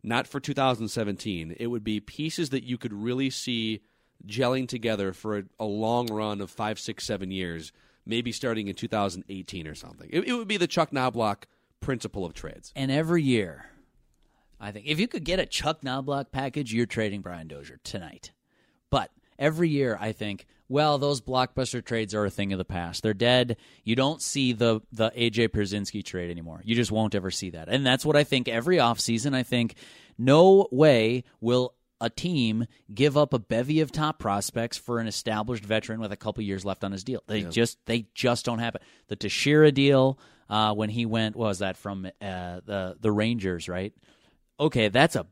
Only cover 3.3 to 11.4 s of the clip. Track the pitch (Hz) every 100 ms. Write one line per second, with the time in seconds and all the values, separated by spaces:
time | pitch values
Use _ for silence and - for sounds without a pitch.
3.3 | - - 117 110 107 _ _ _ _ -
4.3 | 107 123 131 127 120 113 107 98 90 110
5.3 | 104 95 _ 110 104 110 120 120 107 107
6.3 | 101 95 - 110 107 - - - 104 95
7.3 | 95 90 82 78 _ _ _ - 113 120
8.3 | 113 131 110 101 92 113 110 101 90 -
9.3 | 98 90 95 78 76 80 - 85 160 208
10.3 | 240 208 175 170 - 156 139 127 117 107
11.3 | 101